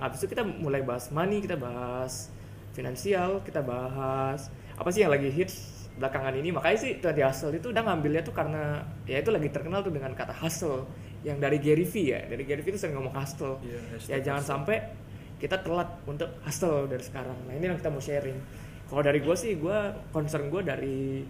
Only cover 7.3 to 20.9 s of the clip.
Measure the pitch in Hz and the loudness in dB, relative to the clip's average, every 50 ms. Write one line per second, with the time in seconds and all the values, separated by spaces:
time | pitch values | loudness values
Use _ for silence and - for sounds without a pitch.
7.3 | 131 - 165 151 151 165 160 247 220 226 226 214 180 160 147 147 151 160 151 151 | 4 2 0 -2 -2 -2 -2 0 2 2 4 4 2 4 4 4 2 2 0 0
8.3 | - 175 156 147 151 156 151 147 147 147 - - - - - - 127 139 147 226 | 0 0 0 0 0 0 0 0 0 -2 -4 -6 -8 -8 -4 -2 0 2 2 4
9.3 | 220 175 151 143 - 143 143 160 180 202 190 190 160 139 135 131 123 - 123 - | 4 4 2 2 0 -2 -2 0 0 0 0 0 -2 -2 -2 -4 -4 -4 -4 -6
10.3 | 117 - 160 160 - - 180 156 135 131 135 - - - - - - - - 147 | -4 -2 -2 -2 -2 0 0 0 0 0 -2 -6 -10 -12 -12 -12 -12 -8 -6 -4
11.3 | 143 139 143 139 147 147 139 151 151 160 180 180 - 220 170 131 117 - - - | -2 2 2 4 4 4 6 6 6 6 6 4 2 2 4 4 2 2 0 -4
12.3 | 113 127 139 131 143 156 151 185 196 202 - 165 147 135 131 131 156 139 139 - | -4 -4 -2 -2 -2 -2 0 -2 -2 0 0 -2 -2 -2 -2 -2 -2 -2 -4 -4
13.3 | - - 156 135 135 135 127 120 117 120 - - 113 110 - - 135 135 131 143 | -4 -4 -4 -4 -4 -4 -6 -8 -8 -8 -8 -8 -10 -8 -6 -2 -2 0 0 0
14.3 | 139 143 143 147 139 143 147 - 220 220 - - - - - - - - - - | 0 0 0 0 -2 0 2 2 2 0 0 -4 -10 -12 -12 -12 -12 -12 -12 -12
15.3 | - - - 143 185 185 - 160 170 175 175 175 - - - 139 147 147 165 160 | -10 -4 -2 0 0 0 0 2 2 2 0 0 -4 -10 -8 -6 -4 -4 -4 -4
16.3 | - - - 156 - - 190 170 151 143 139 135 127 127 127 - - 135 127 127 | -6 -8 -6 -4 -2 2 2 4 4 4 2 2 -2 -4 -4 -6 -6 -6 -6 -6
17.3 | 127 123 123 123 127 143 170 185 175 151 - 160 147 135 127 143 143 143 139 135 | -6 -8 -8 -8 -4 -2 0 0 0 0 0 0 -2 -2 -2 0 0 0 0 0
18.3 | 131 131 135 - - - - - - - - - 135 143 147 143 147 151 127 151 | -4 -6 -8 -10 -12 -12 -12 -12 -12 -12 -10 -2 2 4 6 6 6 6 6 4
19.3 | 175 180 - 226 202 156 147 175 202 214 208 202 - - - - - 160 151 147 | 4 4 4 0 0 0 2 2 2 2 0 0 -2 -6 -8 -4 -2 -2 0 0
20.3 | 151 151 143 143 160 196 190 151 135 135 135 139 | 0 0 0 0 0 0 0 0 0 -2 -2 -2